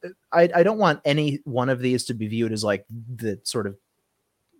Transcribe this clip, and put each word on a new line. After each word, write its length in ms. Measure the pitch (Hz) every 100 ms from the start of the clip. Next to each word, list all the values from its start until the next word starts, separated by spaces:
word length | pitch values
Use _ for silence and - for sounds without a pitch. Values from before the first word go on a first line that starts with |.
| 180 185 -
I, 160 | 170 170
I 100 | 170
don't 140 | 180 214
want 220 | 185 147 147
any 340 | 147 151 143 -
one 240 | 123 127
of 100 | 127
these 240 | 127 127 -
to 80 |
be 140 | 117 107
viewed 240 | 113 113
as, 120 | 107
like, 220 | 104 98 - 113 117 120
the 240 | 113 95
sort 240 | - 120 101
of 100 | 98 _ _ _ _ _ _ _ _